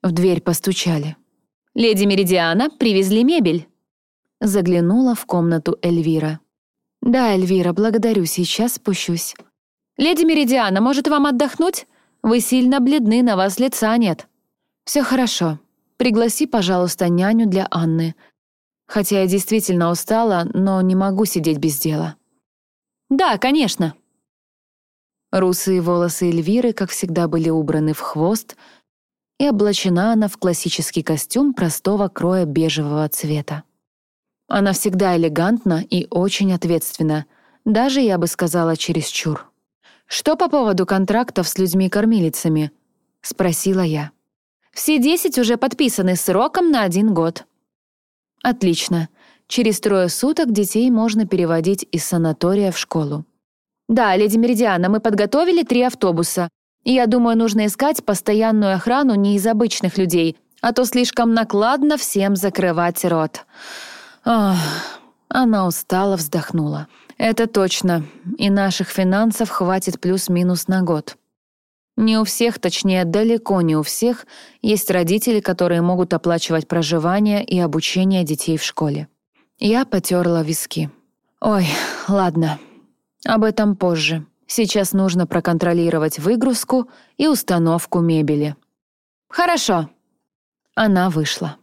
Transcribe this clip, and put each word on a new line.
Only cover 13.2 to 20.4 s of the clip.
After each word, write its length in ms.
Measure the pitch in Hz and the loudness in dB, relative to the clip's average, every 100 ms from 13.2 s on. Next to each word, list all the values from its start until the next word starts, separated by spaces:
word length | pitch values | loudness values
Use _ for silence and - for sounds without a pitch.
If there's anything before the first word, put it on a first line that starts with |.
на 140 | 247 196 | 2 2
вас 220 | 190 190 | 0 0
лица 360 | 254 - 220 233 | -2 0 0 2
нет». 280 | 220 160 - _ _ _ _ _ | 0 -2 -8 _ _ _ _ _
«Все 200 | - 294 | -4 -2
хорошо. 560 | 254 262 247 - 170 151 _ _ _ _ | 0 0 0 -2 -4 -4 _ _ _ _
Пригласи, 480 | 247 220 233 - 302 | 0 2 0 0 -2
пожалуйста, 640 | 233 180 180 180 - 175 | 0 0 0 0 0 0
няню 360 | 175 190 226 220 | 2 2 2 2
для 220 | 185 190 | 0 -2
Анны. 440 | 165 165 160 165 - _ _ _ _ _ _ _ | -2 0 0 -2 -6 _ _ _ _ _ _ _
Хотя 340 | 214 196 196 | -4 0 0
я 60 | 190 | 2
действительно 640 | 196 190 220 - 180 170 | 0 0 -2 0 0 0
устала, 580 | 170 - 220 226 185 | -2 0 0 2 0